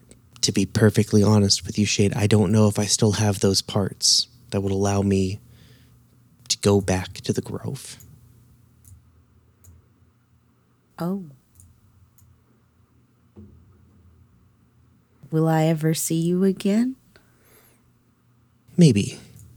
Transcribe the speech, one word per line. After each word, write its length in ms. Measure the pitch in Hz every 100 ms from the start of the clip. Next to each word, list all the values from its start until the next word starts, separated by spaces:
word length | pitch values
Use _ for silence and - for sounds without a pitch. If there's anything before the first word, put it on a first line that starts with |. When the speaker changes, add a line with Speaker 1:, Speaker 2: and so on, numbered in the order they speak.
| _ - _ -
Speaker 1:
to 100 | -
be 140 | 101 98
perfectly 580 | - 110 110 101 107
honest 420 | 101 107 98 - -
with 120 | -
you, 60 | 101
Shade, 280 | - 101
I 140 | - 107
don't 240 | 110 107
know 160 | 110 107
if 100 | 104
I 60 | 104
still 280 | - 110
have 260 | 98 107 101
those 220 | 101 95
parts 680 | - 104 95 - - - - - -
that 100 | 101
would 100 | 98
allow 300 | 98 101 101
me 380 | 98 95 92 101 - - - - - - _ _ _ _ -
to 80 | -
go 220 | 104 101
back 320 | 92 92 90 -
to 100 | -
the 80 | 104
Grove. 560 | - - 110 135 - - - - - _ _ _ _ _ - - _ _ _ _ _ _ - - _ _ _ _ _ _ _ _ _ _ _ -
Speaker 2:
Oh. 280 | 170 196 160 131 _ - - _ _ _ _ _ _ _ _ _ _ _ _ _ _ _ _ - - - _ _ _ _ _ _ _ _ _ _ _ _ _ _ _ _ -
Will 160 | 160 160
I 180 | 160 160
ever 280 | 160 160
see 220 | 160 - 165
you 240 | 170 180
again? 520 | 196 190 196 214 247 262 _ _ _ _ _ _ _ _ _ _ _ _ _ _ _ _ _ -
Speaker 1:
Maybe. 420 | 160 101 - - - - -